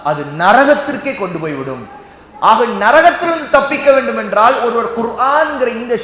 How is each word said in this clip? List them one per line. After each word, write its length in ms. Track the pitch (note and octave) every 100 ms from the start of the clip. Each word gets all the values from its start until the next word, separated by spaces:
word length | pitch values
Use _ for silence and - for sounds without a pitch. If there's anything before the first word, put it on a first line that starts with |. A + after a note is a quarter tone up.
அது 200 | D3 D3 C#3+ D3+
நரகத்திற்கே 800 | F3+ A#3+ C#4 D4 D4 B3 C#4 G3+
கொண்டு 180 | F#3+ E3
போய்விடும். 480 | D#3 C#3 C3 B2+ A2+ - - - - -
ஆக, 260 | F#3 A#3 A#3
நரகத்திலிருந்து 840 | G3+ G#3 D4 E4+ - E4+ E4 C#4+
தப்பிக்க 400 | C#4+ C#4 D4 C#4
வேண்டும் 260 | C4+ A#3 A3
என்றால் 460 | G#3 G3+ A#3 C4+
ஒருவர் 360 | A#3+ A#3 A#3 A3+
குர்ஆன்கிற 680 | A3+ - C4 D4 D4+ C#4+ B3
இந்த 320 | A3 A#3+ A#3